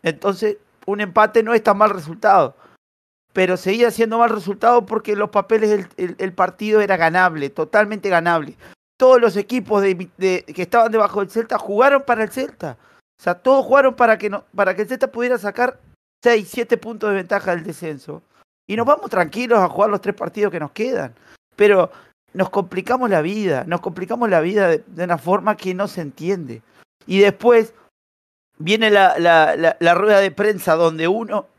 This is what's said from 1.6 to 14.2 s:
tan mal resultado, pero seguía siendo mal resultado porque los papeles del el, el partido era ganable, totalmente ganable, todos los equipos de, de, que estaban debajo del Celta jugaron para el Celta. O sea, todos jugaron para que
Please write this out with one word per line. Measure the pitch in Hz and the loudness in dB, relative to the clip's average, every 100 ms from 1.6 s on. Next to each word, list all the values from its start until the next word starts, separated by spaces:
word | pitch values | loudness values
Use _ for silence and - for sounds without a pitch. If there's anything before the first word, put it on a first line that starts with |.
tan | 220 202 | 2 2
mal | 214 | 2
resultado, | 196 151 160 214 196 135 _ _ _ _ _ _ _ _ | 0 -10 -4 2 4 2 _ _ _ _ _ _ _ _
pero | - 185 180 | -2 -2 -2
seguía | 190 220 240 | -2 0 0
siendo | 214 226 226 | 0 -2 2
mal | 233 | 0
resultado | 220 175 196 233 240 | 0 -6 -2 2 2
porque | 190 220 214 208 | 0 -6 -4 -4
los | 208 | -2
papeles | 208 196 220 214 | -2 0 0 2
del | 208 185 - | 0 -4 -8
el, | 180 - | -8 -6
el | 190 | -8
partido | 175 185 - 214 214 | -2 -4 -2 0 2
era | 202 185 | 2 2
ganable, | 165 175 185 156 139 | 2 2 0 0 -8
totalmente | - 156 208 208 214 196 | -6 -2 0 0 -2 0
ganable, | 175 170 165 143 - - _ _ _ | 0 2 -2 -4 -16 -20 _ _ _
todos | 254 254 | 6 6
los | 233 190 | 4 0
equipos | 202 247 185 208 | -4 -6 -2 0
de, | 196 180 185 _ | 0 -2 -8 _
de, | 185 180 | -2 -2
que | - 156 | -6 -10
estaban | 180 - 226 | 0 2 2
debajo | 220 202 196 | 2 0 -2
del | 196 | -6
Celta | 226 226 233 | -6 -4 -6
jugaron | - 202 269 277 | -4 2 2 2
para | 277 233 | 0 -4
el | 214 | -4
Celta. | - 277 - 160 117 _ _ _ _ | -6 -10 -10 -14 -14 _ _ _ _
O | |
sea, | - | -6
todos | 175 - 269 262 | -2 2 2 4
jugaron | 269 269 247 | 4 4 2
para | 240 | 2
que | 220 | 2